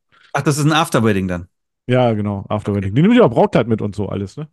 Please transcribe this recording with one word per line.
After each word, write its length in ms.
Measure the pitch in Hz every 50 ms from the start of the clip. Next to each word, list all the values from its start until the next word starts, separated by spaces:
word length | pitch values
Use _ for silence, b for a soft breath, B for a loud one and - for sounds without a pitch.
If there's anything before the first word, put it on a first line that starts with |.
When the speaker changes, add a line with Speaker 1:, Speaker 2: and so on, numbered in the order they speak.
| _ _ b b b b b
Speaker 1:
Ach, 80 | 139 123
das 140 | 156 143 143
ist 80 | 147
ein 60 | 151
Afterwedding 560 | 156 151 170 - - 135 113 113 104 98 95 92
dann? 200 | 90 87 87 - _ _ _ _ _ _ _ -
Speaker 2:
Ja, 260 | 123 127 127 120 113
genau, 320 | 104 101 104 101 98 - -
Afterwedding. 440 | 107 107 - - 101 101 98 98
Speaker 1:
Okay. 40 | 98
Speaker 2:
Die 60 | 127
nimmt 140 | 160 208 240
ja 80 | 247 214
auch 60 | 135
Brautkleid 360 | 110 135 196 202 - 170 117 117
mit 140 | 113 104
und 140 | - 104 92
so 120 | - 101 95
alles, 300 | 98 98 101 95 - -
ne? 100 | 151 151